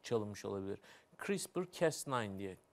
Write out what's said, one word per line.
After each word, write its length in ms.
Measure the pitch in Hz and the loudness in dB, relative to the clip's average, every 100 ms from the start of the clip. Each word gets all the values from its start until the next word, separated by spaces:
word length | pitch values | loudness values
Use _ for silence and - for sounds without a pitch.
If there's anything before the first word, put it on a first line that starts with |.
çalınmış 420 | - 117 104 101 | 2 2 2 -4
olabilir. 340 | 104 101 95 107 - - _ - - | -2 -2 -2 -6 -10 -20 _ -8 -2
crispr 340 | 196 - - 180 | 0 0 -4 -4
Cas 340 | - 160 151 - | 2 2 2 0
nine 320 | 127 107 98 | 2 2 -2
diye 180 | 98 90 _ | -6 -6 _